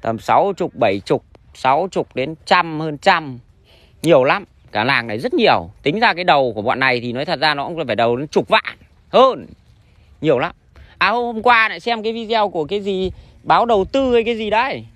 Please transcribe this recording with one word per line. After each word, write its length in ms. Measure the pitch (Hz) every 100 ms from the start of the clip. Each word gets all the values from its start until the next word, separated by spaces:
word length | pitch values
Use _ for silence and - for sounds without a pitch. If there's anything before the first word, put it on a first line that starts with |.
Tầm 180 | - 113
sáu 340 | - 120 185 190
chục, 180 | 170 -
bảy 240 | 110 98
chục, 240 | - 139 _ - _
sáu 340 | - 131 139 185
chục 240 | 180 139 -
đến 200 | 131 160 -
trăm, 340 | 185 170 151
hơn 180 | 160 147
trăm. 420 | - 180 151 123 _ _ _ _ _ _
Nhiều 220 | 156 156
lắm. 220 | 131 185 185 _ -
Cả 120 | 107
làng 240 | 113 135 117
này 120 | 107
rất 140 | 196
nhiều. 360 | 349 208 117 85 -
Tính 160 | - 185
ra 140 | 226
cái 100 | 170
đầu 300 | 180 151 131 107
của 60 |
bọn 180 | 107 110
này 200 | 131 123
thì 120 | 120
nói 120 | 120 156
thật 140 | 151
ra 140 | 156
nó 140 | 143 127
cũng 200 | 165 143
phải 80 | 107
đầu 220 | 117 120
đến 100 | 147
chục 200 | - 143
vạn. 300 | 214 - - _ _ _
Hơn. 380 | 190 262 190 90 - _ _ _ _ _ _
Nhiều 180 | 151 127
lắm. 160 | 160 - _ - - -
À, 120 | 180
hôm 320 | 226 240 226
qua 280 | 226 233 220
lại 100 | 170
xem 240 | 226 233
cái 100 | 220
video 360 | 226 220 226 202
của 160 | 175 151
cái 140 | 202
gì 320 | 202 190 185 - - -
báo 220 | - 160 233
đầu 200 | 220 190
tư 280 | 269 269
hay 100 | 240
cái 140 | 226 233
gì 120 | 220
đấy. 360 | 208 262 135 110